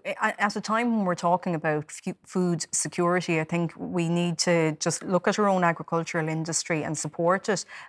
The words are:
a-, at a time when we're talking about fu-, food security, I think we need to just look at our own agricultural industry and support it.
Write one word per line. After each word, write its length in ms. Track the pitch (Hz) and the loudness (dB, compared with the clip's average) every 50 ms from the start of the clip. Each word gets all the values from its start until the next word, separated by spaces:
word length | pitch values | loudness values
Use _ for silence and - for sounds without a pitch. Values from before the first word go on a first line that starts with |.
| - | -6
a-, 340 | 196 190 - - 214 - - | -8 -4 -2 -2 -2 0 0
at 160 | 202 208 - | 0 0 0
a 60 | 214 | -2
time 340 | - - 214 226 240 240 226 | -4 -2 0 0 0 2 0
when 100 | 220 196 | 2 2
we're 100 | 180 175 | 0 0
talking 400 | - - 170 180 175 - 185 170 | 0 2 2 2 2 0 -2 -2
about 360 | 156 170 160 151 151 147 - | 0 0 0 0 0 -2 -6
fu-, 220 | - - - 190 175 _ _ | -14 -8 -8 -8 -8 _ _
food 440 | - - 185 180 175 170 156 - - | -4 0 0 2 2 0 -2 -4 -4
security, 680 | - - - 151 - - 175 175 180 180 165 - 165 160 | -4 -4 -4 -4 -2 0 2 2 2 2 2 0 0 0
I 40 | 160 | 0
think 300 | - 175 170 170 160 - | 0 0 -2 -2 -2 -4
we 340 | - 170 165 180 175 170 165 | -8 -10 -4 -2 -2 0 2
need 280 | 170 175 175 175 165 - | 2 2 2 0 0 0
to 380 | - 180 170 165 160 156 151 - | 2 2 4 4 4 2 0 0
just 220 | - 170 156 - - | -2 -4 -4 -4 -4
look 240 | 196 185 175 - | 0 0 2 2
at 120 | 214 196 - | 2 2 2
our 80 | 214 | 2
own 160 | 202 190 185 175 | 4 4 4 4
agricultural 680 | 170 160 - 156 - 170 165 165 - - 165 156 160 | 2 2 0 -4 -2 -2 -2 -2 -2 -2 -2 -2 0
industry 540 | 160 160 160 170 156 - - - 170 151 - | -2 -2 -2 -2 -4 -4 -2 -2 -2 -2 -2
and 120 | 165 151 | -4 -4
support 540 | - - 156 - - 165 175 185 190 - - | -4 -6 -8 -4 0 2 2 2 2 2 -2
it. 160 | 196 - - - - - - | -2 -2 -2 -10 -14 -18 -14